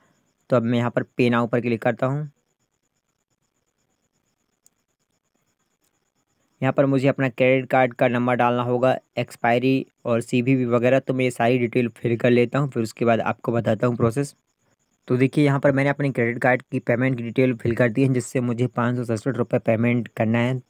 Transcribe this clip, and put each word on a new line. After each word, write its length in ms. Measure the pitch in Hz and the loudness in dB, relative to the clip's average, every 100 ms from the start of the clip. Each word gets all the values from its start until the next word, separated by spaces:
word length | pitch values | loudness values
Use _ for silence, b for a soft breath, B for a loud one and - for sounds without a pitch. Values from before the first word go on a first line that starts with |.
| _ _ _ _ - | _ _ _ _ -2
तो 60 | 127 | 0
अब 60 | |
मैं 160 | 113 120 | 0 0
यहाँ 120 | 120 | 0
पर 120 | - | -2
पे 260 | 107 - 123 | -4 0 0
now 180 | 120 120 | 2 0
पर 120 | 123 | -2
क्लिक 220 | 120 113 | -2 -2
करता 240 | 123 113 131 | -2 -2 -4
हूँ। 240 | 143 151 - _ _ _ _ _ _ _ _ _ _ _ _ _ _ _ _ _ _ _ _ _ _ _ _ _ _ _ _ _ _ _ _ _ _ _ _ _ _ _ _ _ _ | -4 -8 -14 _ _ _ _ _ _ _ _ _ _ _ _ _ _ _ _ _ _ _ _ _ _ _ _ _ _ _ _ _ _ _ _ _ _ _ _ _ _ _ _ _ _
यहाँ 100 | 131 | -2
पर 140 | 131 139 | 2 2
मुझे 220 | 135 135 | 2 2
अपना 200 | 127 135 | 0 -2
क्रेडिट 400 | - 131 131 127 | 2 2 2 2
कार्ड 240 | 131 127 | 2 2
का 140 | 120 131 | 2 0
नंबर 260 | 120 123 | 2 0
डालना 280 | 123 120 123 | 2 2 0
होगा, 340 | 120 123 127 127 - - | -2 0 0 0 -4 -8
एक्सपायरी 680 | 123 - 117 120 127 135 131 _ | -8 -4 0 2 2 0 -4 _
और 160 | 120 117 | -4 -4
सीवीवी 440 | 113 123 120 135 | 0 -2 0 0
वगैरह। 340 | 123 120 120 131 | 0 0 2 2
तो 160 | - | 0
मैं 100 | 131 | -2
ये 60 | 127 | -2
सारी 280 | - 117 127 | 0 0 2
डिटेल 300 | 120 127 120 | 0 -2 -2
फिल 280 | - 120 113 | -4 -4 0
कर 140 | 123 | 2
लेता 280 | 120 117 135 | 2 2 0
हूँ, 120 | 143 | -4
फिर 120 | 123 | -4
उसके 220 | 113 - | -6 -2
बाद 160 | 117 113 | 0 0
आपको 320 | 101 110 - | 0 -4 -4
बताता 340 | 117 110 110 123 | -2 -2 0 0
हूँ 100 | 117 | 0
प्रोसेस। 380 | 117 120 143 - _ _ _ _ _ _ - | 0 0 -6 -10 _ _ _ _ _ _ -4
तो 80 | 123 | 0
देखिए 280 | 135 156 | 2 2
यहाँ 160 | 147 139 | 2 2
पर 120 | 143 | 2
मैंने 180 | 135 139 | 2 0
अपने 200 | 143 143 | 0 -2
क्रेडिट 320 | 127 117 120 | -2 -2 0
कार्ड 200 | 131 123 - | 0 0 -2
की 60 | 127 | -6
पेमेंट 380 | - 120 131 123 | -2 0 0 -2
की 60 | |
डिटेल 320 | 117 110 131 | -4 0 0
फिल 200 | 117 117 117 | 0 -4 0
कर 120 | 123 | 0
दी 140 | 113 | 2
है, 100 | 135 | 0
जिससे 280 | 127 117 135 | 0 -2 -4
मुझे 260 | 123 117 123 | -4 -2 -2
पाँच 300 | - 117 123 | -2 -2 -2
सौ 80 | |
सड़सठ 320 | 120 110 139 117 | -2 -4 -4 -4
रुपये 240 | 117 123 | -2 -2
पेमेंट 480 | - 113 120 120 110 - | 0 0 0 0 -4 -4
करना 220 | 110 117 | 0 2
है। 220 | 120 127 | 0 -2